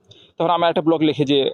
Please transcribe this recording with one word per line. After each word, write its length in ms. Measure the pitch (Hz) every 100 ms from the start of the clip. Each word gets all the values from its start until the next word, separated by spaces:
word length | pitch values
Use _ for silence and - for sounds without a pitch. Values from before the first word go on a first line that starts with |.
| _ - _ -
তখন 120 | 165
আমি 160 | 170 170
একটা 160 | 160
ব্লগ 200 | 156 160
লিখি 240 | 156 147 139
যে 260 | 143 131